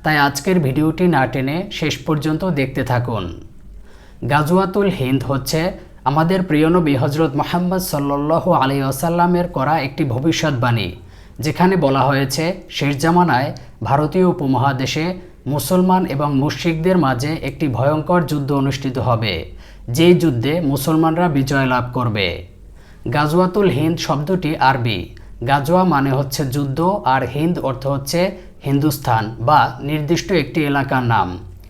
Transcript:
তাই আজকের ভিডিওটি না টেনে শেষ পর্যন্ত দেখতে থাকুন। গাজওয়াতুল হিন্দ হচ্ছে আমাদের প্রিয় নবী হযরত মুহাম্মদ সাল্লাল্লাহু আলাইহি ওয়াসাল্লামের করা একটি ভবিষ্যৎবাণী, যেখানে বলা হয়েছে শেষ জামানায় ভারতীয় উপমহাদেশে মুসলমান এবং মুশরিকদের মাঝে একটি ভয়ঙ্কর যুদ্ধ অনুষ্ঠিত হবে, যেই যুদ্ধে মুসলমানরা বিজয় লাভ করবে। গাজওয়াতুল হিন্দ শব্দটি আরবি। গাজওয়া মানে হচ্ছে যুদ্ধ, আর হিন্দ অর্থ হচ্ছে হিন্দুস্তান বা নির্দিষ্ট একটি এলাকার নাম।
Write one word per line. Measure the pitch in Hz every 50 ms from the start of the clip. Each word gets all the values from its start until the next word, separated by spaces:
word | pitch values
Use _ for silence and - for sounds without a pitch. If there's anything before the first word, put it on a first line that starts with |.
| -
তাই | 160 156 147
আজকের | 143 143 139 - - 190 185 180
ভিডিওটি | 147 131 135 151 151 160 156 - 185
না | 180 160 135 131
টেনে | 117 120 139 131 135 147 175 196 208 -
শেষ | - 156 147 - -
পর্যন্ত | - - 156 151 143 156 156 160 190
দেখতে | 185 160 139 135 127 - 147 127
থাকুন। | - 127 123 123 135 117 104 92 85 80 - - - - - - - - - - - - - - - - - - 117
গাজওয়াতুল | 147 147 151 143 180 190 196 185 - 208 202 196
হিন্দ | - - 131 127 135 135 -
হচ্ছে | - 139 131 127 - - 156 165 190 208 - - - - - -
আমাদের | 135 143 156 160 165 190 190 180
প্রিয় | - 156 147 156 160
নবী | 175 180 160 147 143
হযরত | 123 147 147 143 156 160 147 135
মুহাম্মদ | 143 143 - - 175 180 180 185 185
সাল্লাল্লাহু | 185 - - 143 143 139 143 143 143 151 165 165 160 - 160
আলাইহি | 139 131 135 139 139 135
ওয়াসাল্লামের | 135 131 131 175 170 170 175 175 180 180 175 175 175
করা | - 143 131 143 156 160
একটি | 135 139 - - 156
ভবিষ্যৎবাণী, | 131 113 120 139 160 160 - - 151 139 117 123 123 117 110 98 87 87 - - - - - - - - -
যেখানে | 117 156 147 - 175 185 190
বলা | 180 147 135 135 135
হয়েছে | 127 139 139 135 139 135 - 170 160 170 190 - - -
শেষ | - - 143 143 143
জামানায় | 135 165 165 170 175 175 165 127 123 139 - - - - - - - 110
ভারতীয় | 110 135 147 151 147 147 185 180
উপমহাদেশে | 175 - - 147 131 135 123 135 139 135 123 135 127 - 151 160 180 185 185 - - - - -
মুসলমান | 123 143 147 - - 185 185 185 185 185 185 190
এবং | - 143 143 147 143 143 131
মুশরিকদের | 139 151 - - - 175 160 156 165 185 185 180
মাঝে | 151 131 127 120 123 - 165 - -
একটি | 139 139 - 165 139
ভয়ঙ্কর | 117 107 131 143 156 156 147 - 180 175 160
যুদ্ধ | 135 151 147 139 131 143
অনুষ্ঠিত | 139 135 139 135 - - 135 123 135
হবে, | 117 127 120 110 113 107 90 78 - - - - - - - - - -
যেই | 120 - 165 175 180
যুদ্ধে | 165 170 156 127 117 113 139 156 180
মুসলমানরা | 170 135 139 139 - 165 160 156 160 160 160 175 180 170
বিজয় | 143 139 131 135 143 139 135
লাভ | 127 127 123 123 - -
করবে। | 131 120 117 104 107 95 87 85 80 - - - - - - - - - - - - - - 120
গাজওয়াতুল | 147 151 147 160 180 185 180 - 214 196 180
হিন্দ | 120 143 156 165 175 -
শব্দটি | - - 156 143 151 151 190 180 - 147 160
আরবি। | - 123 131 135 127 117 120 104 90 82 - - - - - - - 117
গাজওয়া | 120 139 147 135 143 175 185 185
মানে | 180 151 139 135 139
হচ্ছে | 131 135 143 135 - - 151
যুদ্ধ, | 131 120 147 143 135 131 156 165 185 202 202 -
আর | 131 131 135 131
হিন্দ | 123 - 147 156 170 180 -
অর্থ | 123 131 131 - -
হচ্ছে | 139 139 135 135 - - 170 180 196 190 - - - - - -
হিন্দুস্তান | 139 139 139 147 156 143 - - 139 117 110 104 107 110 -
বা | 113 139 151 139 - - - -
নির্দিষ্ট | 139 143 151 151 147 143 170 160 - - 196
একটি | 165 139 - - 170 151
এলাকার | 143 139 139 135 - 143 131 127
নাম। | 117 113 104 92 90 90 90 - - - - -